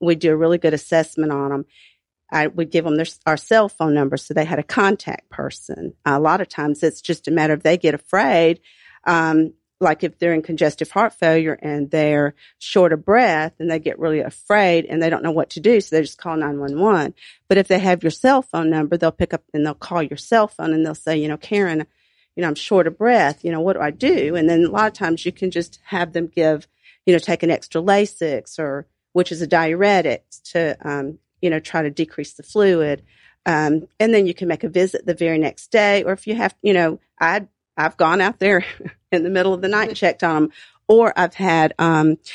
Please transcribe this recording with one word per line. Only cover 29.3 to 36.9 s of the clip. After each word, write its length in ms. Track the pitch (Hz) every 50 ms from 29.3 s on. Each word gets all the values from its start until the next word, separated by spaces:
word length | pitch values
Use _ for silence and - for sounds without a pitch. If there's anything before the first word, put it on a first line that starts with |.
is 80 | 175 160
a 60 | 170
diuretic 800 | 147 175 165 165 160 165 175 202 208 202 185 156 143 117 - _ _ - - - -
to, 240 | - 170 165 151 - - -
um, 320 | 151 143 143 135 139 160 - _ _ _ -
you 80 | 180 175
know, 100 | 160 156
try 220 | 156 - - 165
to 80 | 156 147
decrease 440 | 143 - 160 156 - - 147 - -
the 80 | -
fluid. 600 | - - - 214 202 196 180 165 151 147 143 139 _ _ _ _ _ _ _ _ -
Um, 420 | 175 165 151 156 147 151 160 - - _ -
and 140 | 214 226
then 140 | 226 208 196
you 80 | 175 175
can 120 | - 190 170
make 140 | 160 - -
a 40 | 160
visit 380 | 160 185 190 185 - - -
the 80 | 180 170
very 240 | - 170 165 160 156
next 320 | 156 - - - - -
day. 320 | - 220 208 202 202 202 -
Or 80 | -
if 140 | 196 - -
you 80 | 214 214
have, 200 | 233 208 190 - -
you 140 | - 214 190
know, 260 | 175 170 160